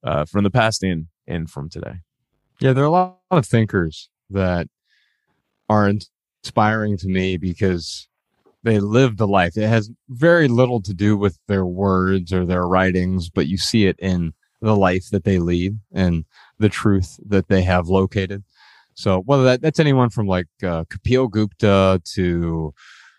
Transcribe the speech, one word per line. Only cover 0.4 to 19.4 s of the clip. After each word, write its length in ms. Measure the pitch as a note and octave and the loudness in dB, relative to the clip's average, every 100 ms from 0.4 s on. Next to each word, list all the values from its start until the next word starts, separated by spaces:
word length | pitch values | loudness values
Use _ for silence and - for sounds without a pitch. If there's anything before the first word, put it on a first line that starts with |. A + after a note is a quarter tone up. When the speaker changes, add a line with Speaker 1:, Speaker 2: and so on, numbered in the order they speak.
Speaker 1:
the 60 | G2+ | 0
past 340 | B2 A2 A2 | 2 0 0
and, 220 | F#2+ E2 E2 _ - | -4 -4 -8 _ -10
and 220 | E2 D#2+ | -8 -8
from 200 | C#2+ D#2 | -10 -12
today. 320 | - - F2 - _ _ _ _ - | -12 -14 -16 -20 _ _ _ _ -2
Speaker 2:
Yeah, 140 | C3 | 0
there 100 | C3 | 2
are 40 | D3 | 2
a 40 | |
lot 280 | F3 F#3 - - | 2 0 -6 -2
of 160 | F3 - | 0 2
thinkers 640 | A#2 G#2+ G2+ E2 - - _ - | 0 2 0 -2 -6 -20 _ -8
that 360 | G2 F#2 F2 - _ _ _ _ _ _ _ _ _ - | -2 -2 -2 -4 _ _ _ _ _ _ _ _ _ 0
are 180 | G#2+ G2+ G#2 - _ _ _ | 2 2 0 -6 _ _ _
inspiring 540 | - - G#2+ A2 G#2+ G2 | -6 0 2 0 -2 -4
to 100 | F#2+ | -2
me 300 | F#2 F#2 F2+ | -2 -2 -2
because 720 | F2+ E2+ G2 F2 D#2+ - - _ _ _ _ _ | -6 -2 -2 -2 -6 -14 -18 _ _ _ _ _
they 160 | A2+ G#2+ | 0 0
lived 420 | G2+ A#2 C3 G#2 | 2 2 2 0
a 40 | G#2 | 0
life. 300 | G2 F2 G#2 | 2 2 0
It 120 | G#2+ | 0
has 240 | A2+ G#2 - - | 0 -2 -12 -16
very 380 | A#2+ E3 E3+ C#3+ | 0 2 4 4
little 340 | A#2+ B2+ A#2+ | 4 2 0
to 120 | F#2 | -4
do 220 | F2+ G#2 G#2 | -2 0 2
with 220 | G2+ - - | 0 -2 -4
their 180 | G2 F#2 | -2 -2
words 680 | F2+ G2 F#2 F#2 F#2+ F2 | -2 0 2 2 0 -2
or 120 | F#2 F2 | -2 0
their 220 | F2+ F2 | 0 2
writings, 640 | F#2 F#2 F2+ F2+ F#2 E2+ | 2 2 2 0 -2 -4
but 180 | - D2 | -4 -2
you 100 | F#2 | -2
see 280 | - A2+ G2 | -2 0 0
it 100 | - | 0
in 340 | F#2 F2+ E2 - _ - | -2 -2 -4 -8 _ -6
the 140 | A2 G#2 | 0 2
life 360 | F#2+ F#2 - | 2 0 -2
that 140 | G2+ G2+ | -4 0
they 120 | F#2 | 0
lead 420 | E2+ F2 F#2 G#2+ - | 0 0 -2 -6 -8
and 320 | - F2+ E2 D2+ _ _ - | -2 0 -2 -6 _ _ -2
the 120 | G#2 | -2
truth 500 | - A2 F#2+ F2 - G#2 | 0 0 0 -2 -10 -2
that 220 | G2 - | -2 2
they 120 | F#2+ | 0
have 260 | F#2 F2+ E2+ | 2 0 0
located. 560 | F#2+ F#2+ G2 F#2 G2+ - _ _ _ _ - | 0 0 -2 -6 -10 -16 _ _ _ _ -6
So 240 | G#2 F#2 | -2 -2
whether 220 | G2+ C#3 | 2 4